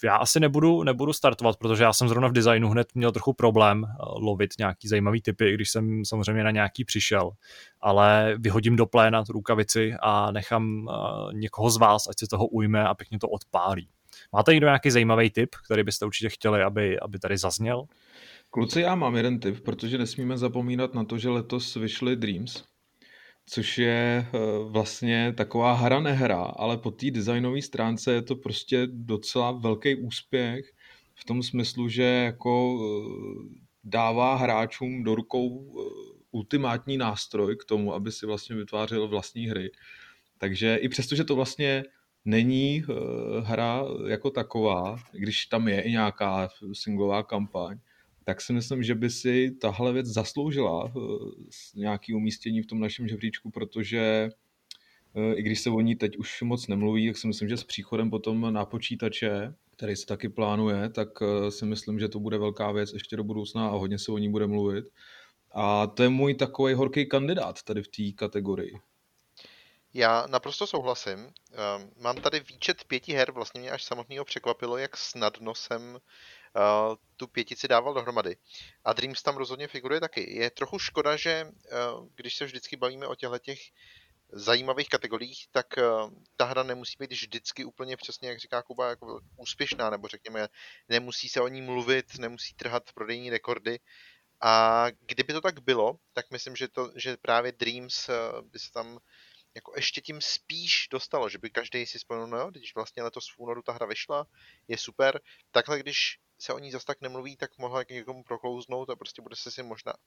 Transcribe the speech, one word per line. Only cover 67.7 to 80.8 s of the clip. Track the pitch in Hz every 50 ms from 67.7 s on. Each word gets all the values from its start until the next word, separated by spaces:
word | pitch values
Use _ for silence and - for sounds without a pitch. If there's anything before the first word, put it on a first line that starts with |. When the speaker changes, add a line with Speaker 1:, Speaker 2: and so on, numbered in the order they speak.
| 104 101 101
Speaker 2:
v | -
té | - - 104 101 101
kategorii. | - 110 104 - 101 98 98 95 95 90 92 - 101 - _ _ _ _ _ _ _ _ _ _ - - - - - _ _ _ _ _ _ -
Speaker 3:
Já | 123 117 113 113 117 127 139
naprosto | 135 123 - 139 143 - 202 202
souhlasím. | - 156 127 127 120 - - 101 95 98
Ehm, | 113 139 - _ _ _ - 117 104 101 101 101 98 101 - 120
mám | 120 120 127
tady | 139 - 151 156 151
výčet | 139 - 131 127 - - 131 - -
pěti | - 131 127 - - 147
her, | 135 127 -
vlastně | 131 123 110 - - 123
mě | 127 127
až | 135 135 -
samotného | - 123 120 117 117 139 139 143
překvapilo, | - - 123 - 117 117 - 123 120 120 127
jak | 135 139 - -
snadno | - - - 123 110 107 - 110 113 110 117
jsem, | - - - 120 117 120 123 123 123 - _ _ - - - - - - _ - 104
eh, | 101 104 104 107 107 110 110 - _ _ _ -
tu | 131 120
pětici | - 123 113 - 120 - - 127
dával | 123 117 120 143 143
dohromady. | 131 113 120 120 113 98 90 92 - _ _ - - - - - _ -
A | 117 113
Dreams | - 127 135 131 - -
tam | 147 139 135
rozhodně | 135 120 131 135 147 143
figuruje | - 135 120 131 143 165
taky. | 170 156 - - 92 90 101
Je | 113 117 120
trochu | - - 135 - 202
škoda, | 190